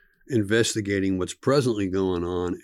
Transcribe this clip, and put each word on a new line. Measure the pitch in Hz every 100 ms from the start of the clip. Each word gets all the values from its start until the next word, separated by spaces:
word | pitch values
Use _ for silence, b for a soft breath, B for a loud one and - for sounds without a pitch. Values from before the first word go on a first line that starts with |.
| b b -
investigating | 120 101 113 110 113 98 98 98 92
what's | 90
presently | - - 143 123 104 95
going | 95 95 87
on | 85 90 90 90